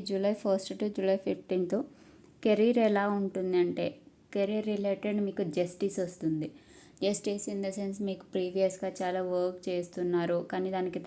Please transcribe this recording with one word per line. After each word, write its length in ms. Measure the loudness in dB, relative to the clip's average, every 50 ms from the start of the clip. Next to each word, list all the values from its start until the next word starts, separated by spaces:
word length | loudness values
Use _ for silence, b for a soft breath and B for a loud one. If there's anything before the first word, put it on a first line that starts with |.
| 0 0
జూలై 240 | 0 0 2 0 0 0 2
ఫస్ట్ 280 | 2 2 2 0 -4 -6 -4
to 60 | -4 -4 -2
జూలై 200 | 0 2 2 2 2 0
ఫిఫ్టీన్త్ 480 | -2 -4 -4 -4 -2 -2 0 0 0 0 -2 -2 B B B B B B B B B B -2 2
కెరీర్ 340 | 4 4 6 6 4 6 6 4
ఎలా 180 | 6 4 4 2 2 2
ఉంటుంది 400 | 0 0 -2 -2 -2 -2 2 4 4 4
అంటే, 240 | 4 2 -2 -2 -4 -4 -8 -14 -20 -20 _ _ _ -2
కెరీర్ 340 | 0 0 2 0 0 0 0 0
రిలేటెడ్ 440 | 0 0 0 0 0 0 -2 0 0 0
మీకు 180 | 0 0 -2 -2 0 0
జస్టిస్ 420 | 0 -2 -2 -2 -2 -2 -2 0 -2 -4
వస్తుంది. 440 | -4 -4 -4 -2 0 0 0 -2 -4 B B B B B B B B B B 0
Justice 440 | 0 0 0 -2 -4 -4 -4 -4 -4 -4
in 40 | -4 -4
the 60 | -4 -4 -4
sense 200 | -4 -6 -4 -4 -4 -4
మీకు 180 | -4 -6 -8 -6 -4
ప్రీవియస్‌గా 540 | -2 -2 0 2 2 2 2 2 -2 -6 -6 -4 -4
చాలా 220 | -2 -2 -2 -2 -2 0 0
వర్క్ 280 | 0 0 0 -2 -4 -6 -4
చేస్తున్నారు, 680 | -2 -2 -4 -4 -4 -2 0 2 2 2 2 2 0 0 -2 -2 -2
కానీ 180 | -2 -2 0 0
దానికి 260 | -2 -2 -2 -4 -4 -4